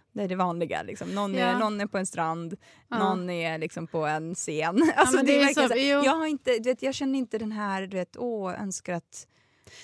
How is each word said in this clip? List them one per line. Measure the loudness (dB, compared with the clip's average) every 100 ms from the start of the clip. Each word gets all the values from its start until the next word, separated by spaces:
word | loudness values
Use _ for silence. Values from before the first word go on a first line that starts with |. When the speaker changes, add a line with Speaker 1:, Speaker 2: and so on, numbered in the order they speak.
| _
Speaker 1:
det | -6
är | -4
det | 0
vanliga, | 0 0 -2 -4
liksom. | -6 -10 -6 -4
Någon | -2 0
är, | 2
Speaker 2:
Ja. | 2
Speaker 1:
någon | 0 -2
är | -4
på | -4
en | -4
strand, | -2 -2 -2 -6 -10 -16 -20 -6
Speaker 2:
Ja. | 0
Speaker 1:
någon | 2 0 -2
är | -2 -2 -2
liksom | -6 -6 -6
på | -2 0
en | -2 -4 -8
scen. | -4 -2 0 4 4
<laughs> | 6
Alltså, | 4 4
Speaker 2:
men | 6
Speaker 1:
det |
Speaker 2:
det | 6
Speaker 1:
är |
Speaker 2:
är | 6
Speaker 1:
verkligen | 4 4
Speaker 2:
så, | 4
Speaker 1:
så |
här, | 4 4
Speaker 2:
jo. | 4
Speaker 1:
jag | 2
har | 0
inte, | -2 0 0
du | 0
vet, | 0
jag | -2 -2
känner | -2 -2
inte | -2 -4
den | -4
här, | -4 -4 -4 -4
du | -6
vet, | -6 -6
åh, | -6 -4 -4 -6
önskar | -6 -8 -6
att | -6 -6 -18 -20 _ _ _ -20 -20